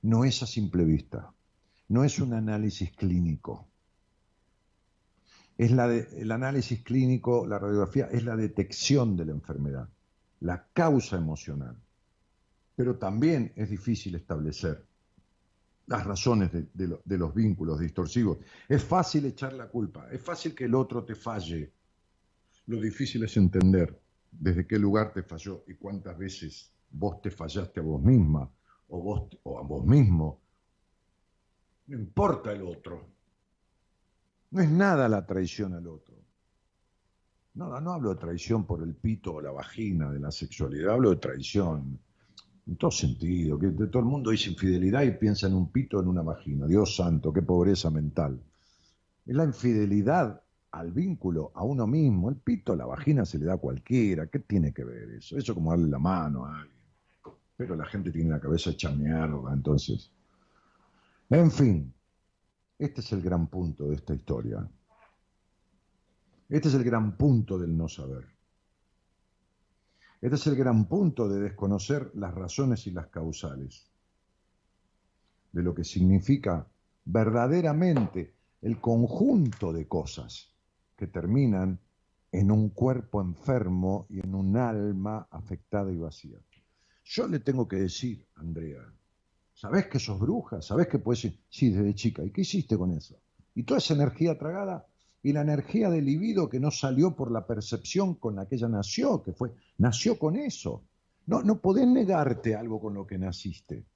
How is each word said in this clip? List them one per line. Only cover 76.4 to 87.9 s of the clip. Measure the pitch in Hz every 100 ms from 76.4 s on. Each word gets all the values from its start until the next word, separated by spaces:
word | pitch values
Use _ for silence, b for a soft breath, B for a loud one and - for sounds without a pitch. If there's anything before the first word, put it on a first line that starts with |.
| 107 85 - _ _ _
verdaderamente | - 104 110 117 120 170 165 151 180 147 104 92 82 _ _ _
el | - 117
conjunto | - 117 117 175 240 240 135 - 90
de | 82 78
cosas | 87 73 - - - - _ _ _ _ _
que | 92
terminan | 92 82 120 135 95 95 90 _ _ _ _ _
en | - 98
un | 107 110
cuerpo | - 127 131 113 104
enfermo | 92 85 - 127 95 90 92 98 -
y | 98
en | 92
un | 95 95 107
alma | 123 107 104 95 101 107 -
afectada | 85 101 90 _ 104 98
y | 87
vacía. | 82 - 71 53 _ _ _ _ _ _
Yo | - - -
le | 156
tengo | 123 131 117
que | 95
decir, | 95